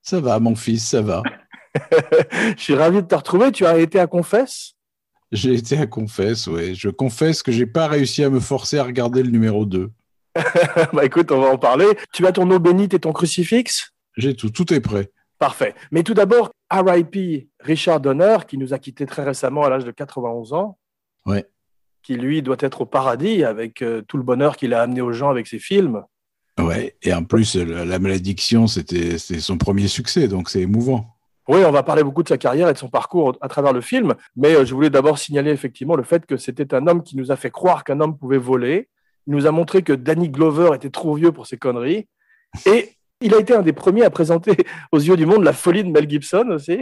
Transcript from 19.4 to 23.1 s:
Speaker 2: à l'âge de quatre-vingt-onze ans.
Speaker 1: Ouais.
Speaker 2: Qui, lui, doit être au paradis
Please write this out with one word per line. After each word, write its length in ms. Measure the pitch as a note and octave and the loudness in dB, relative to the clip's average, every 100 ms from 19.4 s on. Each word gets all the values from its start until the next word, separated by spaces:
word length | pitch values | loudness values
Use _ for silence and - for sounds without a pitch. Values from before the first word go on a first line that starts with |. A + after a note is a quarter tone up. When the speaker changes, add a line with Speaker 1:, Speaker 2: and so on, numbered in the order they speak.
| C3 C#3+ | -4 0
Speaker 2:
à 60 | C#3+ | 0
l'âge 140 | C3 | 0
de 60 | A#2+ | -4
quatre-vingt-onze 640 | A#2 - - A#2+ A#2 A2+ | -12 -12 -8 -8 -8 -8
ans. 260 | D3+ G#3 F#3+ _ _ _ _ - | -6 -6 -10 _ _ _ _ -6
Speaker 1:
Ouais. 200 | G2+ - _ _ _ _ _ | -6 -6 _ _ _ _ _
Speaker 2:
Qui, 100 | _ | _
lui, 280 | B2 C3 D#3 | -6 -2 -4
doit 160 | C3+ B2+ | -2 -4
être 220 | C3+ - | -4 -6
au 40 | B2 | -4
paradis 560 | C#3 C3 | -2 -2